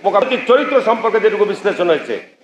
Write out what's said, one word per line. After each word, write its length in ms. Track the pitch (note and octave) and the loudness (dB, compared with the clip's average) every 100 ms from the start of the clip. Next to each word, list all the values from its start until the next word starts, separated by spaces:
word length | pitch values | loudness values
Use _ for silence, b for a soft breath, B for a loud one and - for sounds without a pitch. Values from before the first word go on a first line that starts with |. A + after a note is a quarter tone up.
মোকাবিলা, 360 | G3 G3+ B3+ B3 - | 0 0 0 0 2
চরিত্র 340 | C4+ D4 C4+ | 2 2 0
সম্পর্কে 400 | G#3+ A#3 A3+ G#3+ | 0 0 0 0
যেটুকু 240 | G#3+ G3+ | 2 2
বিশ্লেষণ 440 | G#3 G3 G3+ F3 F3 | -2 -2 -4 0 0
হয়েছে, 320 | D3+ - G2 - _ | 0 -2 -10 -12 _